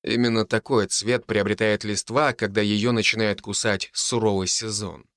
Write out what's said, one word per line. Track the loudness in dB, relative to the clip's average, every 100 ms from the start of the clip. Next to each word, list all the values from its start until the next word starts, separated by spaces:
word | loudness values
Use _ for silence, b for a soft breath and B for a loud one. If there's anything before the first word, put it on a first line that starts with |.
Именно | 0 0 2 2 0
такой | -2 2 0 2
цвет | -2 0 -2 0
приобретает | 0 0 2 2 0
листва, | -2 -6 -2 0 0
когда | 0 -2 0
ее | 2 2 2
начинает | 2 0 0 0 -2
кусать | -6 -4 -2 -2 -4
суровый | -6 -2 2 2 2 0
сезон. | -2 -4 -6 -8 -10 -20